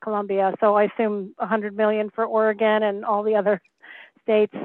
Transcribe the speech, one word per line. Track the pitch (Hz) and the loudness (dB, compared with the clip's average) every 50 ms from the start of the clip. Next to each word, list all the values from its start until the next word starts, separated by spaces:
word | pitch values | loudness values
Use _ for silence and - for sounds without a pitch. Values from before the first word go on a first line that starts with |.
| - | -8
Columbia. | 220 208 208 208 196 196 196 190 190 185 - | -6 -4 -4 -4 -2 0 0 0 0 0 2
So | 233 208 208 | 2 4 4
I | 208 208 | 4 2
assume | 196 - - 226 214 208 202 190 202 - - | 2 0 -2 -2 -2 -2 -4 -6 -8 -8 -8
a | - | -4
hundred | 180 226 220 208 208 202 | -2 -2 -2 -4 -4 -2
million | 208 214 214 214 214 214 202 - | 0 0 0 0 0 -2 -4 -4
for | 226 226 | -4 -4
Oregon | - 226 220 220 220 208 208 226 214 214 214 214 | -2 0 2 2 2 2 2 2 2 2 2 2
and | 208 196 202 - | 0 -2 -4 -4
all | - 208 208 208 | -2 -2 -2 0
the | 220 220 | 0 0
other | 208 180 202 208 185 - _ _ _ - - - - - - _ _ | 2 2 0 0 -2 -4 _ _ _ -20 -20 -20 -20 -20 -20 _ _
states. | _ - 220 214 214 208 - - | _ 0 2 2 2 0 -2 -6